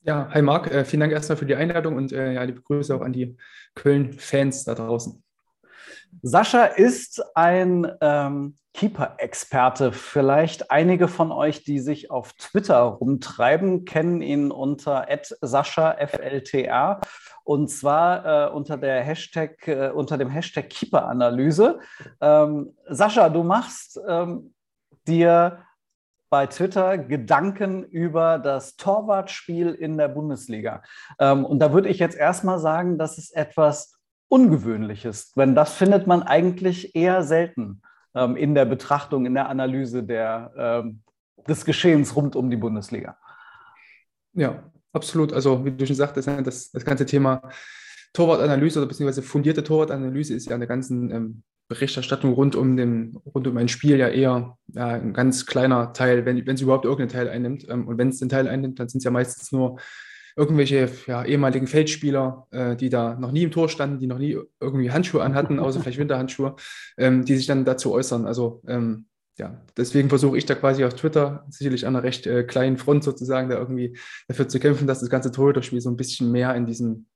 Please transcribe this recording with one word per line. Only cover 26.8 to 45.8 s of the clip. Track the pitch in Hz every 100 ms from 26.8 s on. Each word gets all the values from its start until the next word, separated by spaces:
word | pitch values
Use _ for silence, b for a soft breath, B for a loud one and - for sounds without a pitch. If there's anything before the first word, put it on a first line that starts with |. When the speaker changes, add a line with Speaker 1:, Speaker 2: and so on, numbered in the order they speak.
| 185 190
Speaker 2:
Gedanken | 123 143 113 143 190 196 196 190
über | 180 170 170 160 165 165
das | 143 135 - -
Torwartspiel | 196 208 214 196 196 - - 170 170
in | - 160 156
der | 147
Bundesliga. | 135 151 131 - 107 110 - B B B -
Ähm, | 139 139 -
und | 143
da | 151
würde | 165 196
ich | 180
jetzt | 165 -
erstmal | 151 180 190 185
sagen, | 156 160 180 165
das | 156 -
ist | - 160
etwas | 151 - 151 143 - _ _ _ _
Ungewöhnliches, | 262 247 147 104 107 107 104 120 107 -
denn | - 135 131
das | 151 -
findet | 190 202 190
man | 175
eigentlich | 170 151 180 180 185 175 - 165
eher | 175 185
selten, | 147 160 170 131 107 98 b b b 127
ähm, | 123 123
in | 147 147
der | 127
Betrachtung, | 127 - 143 - 139 127
in | 131
der | 135
Analyse | 131 131 131 131 123
der, | 110 113 113 113 120 135
ähm, | 120 117 113 107 _ _ _ _ -
des | 156
Geschehens | - 147 180 151 139 147
rund | 143 139
um | 127
die | 120
Bundesliga. | 113 107 104 - - - b b b b b b b b _ _ _
Speaker 1:
Ja, | 180 135 - - _ _
absolut. | 156 - 160 151
Also | 139 135 127
wie | 139
du | 131